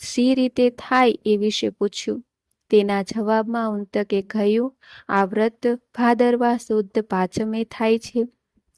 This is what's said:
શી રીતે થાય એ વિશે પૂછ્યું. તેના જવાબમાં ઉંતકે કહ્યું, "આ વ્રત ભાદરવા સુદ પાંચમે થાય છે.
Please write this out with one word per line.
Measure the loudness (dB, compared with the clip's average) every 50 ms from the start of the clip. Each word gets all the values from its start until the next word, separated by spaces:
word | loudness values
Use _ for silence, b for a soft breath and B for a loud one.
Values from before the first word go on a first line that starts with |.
શી | -14 -6 -2 0 2 2 2
રીતે | 2 0 0 2 2 2 2
થાય | 0 -2 -4 0 2 4 4 4 2 0 0
એ | 0 0
વિશે | 2 0 -2 -2 -2 -4 -4
પૂછ્યું. | -2 -2 -4 -4 -4 -6 -6 -6 -6 -6 -8 _ _ _ _ _ _ _ _ 2
તેના | 2 4 4 2 0 -2
જવાબમાં | -4 -4 -6 -4 -2 0 0 0 0 -2 -4 -4 -4 -4
ઉંતકે | -4 -6 -6 -4 -4 -4 -2 -2 -2 -4
કહ્યું, | -4 -4 -2 0 2 2 2 2 0 -2 -6 _ B B B B B B
"આ | 0 0 0
વ્રત | 0 0 0 0 -2 -2 _ -2 -2 -2 -4 _ _ -4
ભાદરવા | 0 2 2 4 4 4 2 2 2 2 0 0
સુદ | -2 -2 -2 -2 -2 -2 -2 -2 -4
પાંચમે | -4 -2 -2 -2 -2 -2 -4 -4 -4 -4 -4 -6 -6
થાય | -6 -6 -2 0 0 0 0
છે. | -2 -4 -4 -4 -4 -4 _ _ _ _ _ _ _ _ _